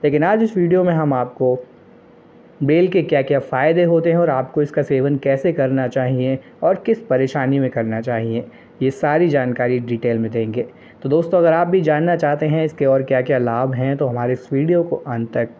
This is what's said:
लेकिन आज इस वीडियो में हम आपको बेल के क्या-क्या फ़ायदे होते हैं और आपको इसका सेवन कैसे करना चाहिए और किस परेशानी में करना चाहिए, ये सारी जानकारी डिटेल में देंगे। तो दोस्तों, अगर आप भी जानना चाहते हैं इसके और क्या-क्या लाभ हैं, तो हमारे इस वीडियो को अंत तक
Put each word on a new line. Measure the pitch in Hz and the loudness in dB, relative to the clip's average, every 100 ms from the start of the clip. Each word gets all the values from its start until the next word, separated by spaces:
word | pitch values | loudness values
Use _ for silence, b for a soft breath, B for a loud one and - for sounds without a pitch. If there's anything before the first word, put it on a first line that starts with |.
लेकिन | 151 143 | 2 2
आज | 165 220 | 2 2
इस | 226 190 | 0 0
वीडियो | 175 185 | 2 2
में | 180 | 2
हम | 160 147 | 2 0
आपको | 131 123 - 127 127 - - - - - - - - - - | 0 -4 -2 0 0 -6 -20 -20 -20 -20 -20 -20 -20 -20 -4
बेल | 143 160 185 | 0 2 4
के | 185 | 0
क्या-क्या | 151 147 135 139 | 0 0 0 -2
फ़ायदे | - 127 151 165 | 0 0 2 2
होते | 175 165 170 | 2 2 2
हैं | 170 | 2
और | 170 | 2
आपको | 131 131 - | 0 -2 -2
इसका | 147 - | -2 -2
सेवन | 139 135 143 143 | 0 0 0 0
कैसे | 139 135 175 | 0 0 0
करना | 151 135 135 127 | 0 0 0 -2
चाहिए | 131 127 127 127 131 B B | -2 -2 -2 -2 -4 B B
और | 160 190 | 0 0
किस | - 226 | 0 -4
परेशानी | - 131 135 147 131 139 | 0 0 0 -2 0 0
में | 131 | 0
करना | 120 113 110 | -2 -4 -4
चाहिए, | 113 117 113 113 - B B - | -4 -4 -2 -6 -8 B B -4
ये | 131 | -2
सारी | 135 151 151 175 | 0 0 2 2
जानकारी | 143 127 120 120 123 | 2 0 -2 -2 -2
डिटेल | 120 117 120 113 | -2 -2 0 0
में | 113 | -2
देंगे। | 117 110 113 - B B B | -4 -4 -4 -8 B B B
तो | 135 | -2
दोस्तों, | 156 165 180 | 0 2 2
अगर | 170 | 4
आप | 160 175 | 4 2
भी | 185 | 2
जानना | 156 151 170 | 2 2 2
चाहते | 170 147 147 | 0 0 0
हैं | 156 156 | 0 0
इसके | 156 160 | -2 0
और | 139 135 | 2 2
क्या-क्या | 131 131 127 135 | 2 -2 0 0
लाभ | 120 117 135 | 0 0 -2
हैं, | 127 131 139 | -2 -2 -2
तो | 135 | -2
हमारे | 120 120 | -2 -2
इस | 127 - | -4 -4
वीडियो | 135 160 175 | -2 2 0
को | 170 160 - | 0 -6 -6
अंत | 120 113 | -8 -4
तक | 120 117 | -4 -4